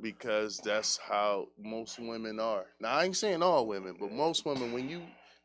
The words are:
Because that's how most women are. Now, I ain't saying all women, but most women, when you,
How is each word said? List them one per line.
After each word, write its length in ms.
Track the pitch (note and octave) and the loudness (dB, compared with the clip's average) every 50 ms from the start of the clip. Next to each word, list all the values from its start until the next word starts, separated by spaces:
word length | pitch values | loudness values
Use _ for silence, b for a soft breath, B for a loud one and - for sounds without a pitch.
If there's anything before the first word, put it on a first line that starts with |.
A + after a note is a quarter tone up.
Because 580 | A2 A2 G2 - - B2 G#2+ G#2+ G#2+ G#2+ F#2 - | -10 -10 -10 -6 -2 0 2 2 2 0 -4 -4
that's 380 | - G#2+ G#2 G#2+ G#2+ - - - | 0 0 2 2 2 0 -2 -2
how 500 | - - G#2+ G2+ G#2 G#2 G2+ G2 E2+ - - - | -2 0 2 2 4 4 2 0 -2 -6 -10 -12
most 380 | G#2 G#2+ A2 A2+ A#2 A2 - - | -8 -6 -6 -6 -6 -8 -10 -10
women 400 | A#2 A2+ A2+ A2+ A2+ A2 G#2+ A2 | -8 -6 -6 -4 -4 -4 -4 -2
are. 260 | A2 A2+ G#2+ G2 F#2 - - - | 0 0 0 -2 -2 -6 -10 -6
Now, 100 | G#2+ A2+ | -2 2
I 140 | C3 D3+ F3 | 2 4 4
ain't 120 | F#3 F#3 | 2 2
saying 260 | F3+ A3 G#3 F3+ D#3+ | 0 0 2 2 4
all 240 | E3+ F#3 E3+ C#3+ A#2 | 6 6 6 6 4
women, 300 | A2 G#2 G2 F#2+ F#2 F2 F2 | 2 0 -4 -4 -6 -6 -6
but 140 | G2+ G2+ | -6 -4
most 320 | G#2+ C3 D3+ E3 D#3+ - - | 0 2 2 2 2 0 -2
women, 280 | D#3 C#3+ C3 B2 A#2 | -2 -2 -2 -2 -2
when 160 | A#2+ B2+ B2+ C#3 | -2 -4 -4 -4
you, 140 | E3 F3 E3+ F3 - b b b b b | -6 -8 -10 -12 -18 b b b b b